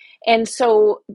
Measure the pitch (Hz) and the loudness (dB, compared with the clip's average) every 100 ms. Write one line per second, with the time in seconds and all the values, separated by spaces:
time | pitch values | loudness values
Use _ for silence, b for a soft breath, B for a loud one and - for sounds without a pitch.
0 | B B - 226 226 - 240 214 214 - | B B -2 -2 -2 -2 0 2 2 0
1 | - | -10